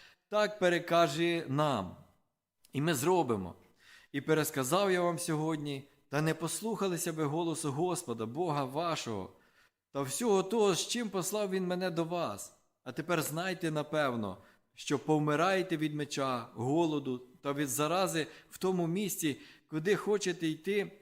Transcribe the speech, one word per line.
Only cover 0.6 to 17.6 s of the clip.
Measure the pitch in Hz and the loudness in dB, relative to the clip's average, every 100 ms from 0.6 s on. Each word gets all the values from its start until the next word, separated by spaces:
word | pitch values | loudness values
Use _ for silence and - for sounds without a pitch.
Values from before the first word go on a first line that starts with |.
| 180 175 170 170 165 147 170 170 156 | 4 4 4 6 6 4 0 0 0
нам. | 135 151 120 92 90 - _ _ _ _ _ _ | 2 2 2 -2 -8 -20 _ _ _ _ _ _
І | - | -2
ми | 156 | 0
зробимо. | 147 147 185 139 107 87 82 - _ - - - | 2 4 4 4 0 -2 -10 -20 _ -20 -20 -10
І | 139 | -6
пересказав | 147 156 147 - 127 175 202 | 0 2 2 0 2 2 4
я | 180 | 2
вам | 175 165 | 2 0
сьогодні: | - 156 156 160 147 139 135 _ - | -2 -2 0 -2 -4 -8 -12 _ -4
та | 139 | 0
не | 160 | 2
послухалися | 160 165 - 214 202 196 170 170 | 0 -2 -4 -4 -2 -2 -2 -2
ви | 156 | -2
голосу | 151 156 175 185 151 | -2 0 -2 -2 -2
Господа, | 135 180 170 - 117 113 | 0 0 -2 -4 -4 -4
Бога | 127 180 147 | -2 -2 0
вашого, | 131 139 170 151 - 104 92 - _ _ _ _ _ | -2 -2 -2 -2 -4 -6 -6 -12 _ _ _ _ _
та | 139 | -6
всього | 135 - 240 196 | -4 -2 2 2
того, | 185 226 208 | 4 4 4
з | 165 - | 4 0
чим | 233 226 | -2 -2
послав | 190 165 208 208 | -2 -2 -2 0
він | 190 185 | 0 0
мене | 180 185 | 0 -2
до | 165 | 0
вас. | 160 175 147 101 - _ _ _ | 0 0 -2 -4 -10 _ _ _
А | - | -12
тепер | 127 156 170 | -6 0 0
знайте, | 143 156 185 185 165 | 0 -2 -4 -2 -2
напевно, | 151 147 156 143 120 101 90 - _ _ | -2 -2 0 0 0 -4 -6 -16 _ _
що | - - 143 | -12 -2 -2
повмираєте | - 156 151 147 175 190 185 160 | 2 2 4 4 4 2 0 -2
від | 151 | -2
меча, | 147 143 - 135 127 117 | -2 -4 -2 -2 -2 -6
голоду | - 120 156 170 151 135 123 - - | -6 0 2 2 0 -2 -6 -8 -10
та | 143 | -4
від | 143 | -2